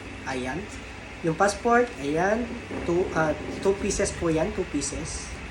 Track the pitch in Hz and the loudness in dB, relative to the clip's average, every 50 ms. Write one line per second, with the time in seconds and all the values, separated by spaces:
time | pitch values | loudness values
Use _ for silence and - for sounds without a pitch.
0 | - - - - - 131 131 127 123 127 131 170 214 - - - - - - - | -12 -12 -12 -10 -6 -6 -4 -4 -4 -4 -4 -6 -6 -8 -10 -12 -12 -12 -12 -12
1 | - - - - - 165 160 165 196 202 202 - - 233 233 240 247 240 - - | -12 -14 -10 -2 0 0 4 4 4 4 4 2 2 4 6 6 6 4 0 -4
2 | 139 143 151 160 180 196 220 240 247 - - - - - - - - - 170 175 | -2 0 2 4 4 4 2 2 0 -4 -6 -8 -8 -8 -6 -4 0 2 2 2
3 | 185 - - 165 160 156 151 - - - - - - 196 202 - - 202 190 - | 2 2 2 2 2 2 2 -2 -2 -6 -4 0 2 2 2 2 2 0 2 2
4 | 196 196 - - 175 165 156 156 165 208 208 196 180 - - 143 135 - 139 139 | 0 0 0 0 0 2 4 4 2 2 0 -2 -2 0 0 -2 -2 -2 -4 -6
5 | 160 - - - - - - - - - | -6 -6 -6 -8 -8 -10 -10 -10 -10 -10